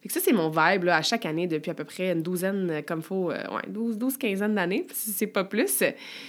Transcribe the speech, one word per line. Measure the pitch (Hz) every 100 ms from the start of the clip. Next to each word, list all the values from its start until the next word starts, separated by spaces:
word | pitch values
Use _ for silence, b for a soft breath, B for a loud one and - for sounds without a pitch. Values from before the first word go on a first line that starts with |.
Fait | 202
que |
ça, | 320
c'est | 381
mon | 233 160
vibe, | 156 160 196
là, | 175 165
à |
chaque | 156 233 170
année | 156 175
depuis | 156 151
à |
peu | 156 151
près | - 185
une | 170
douzaine, | 160 180 185 202 185
euh, | 156
comme | 147 165
faut, | 160 190 180
euh, | 135 -
ouais, | 101 -
douze, | 196 233 214
douze, | 254 277
quinzaine | 226 196 208
d'années, | 208 175 208 359
si | - 214
c'est | 202 214
pas | 208
plus. | 190 208 359
C'est | - 165 - B B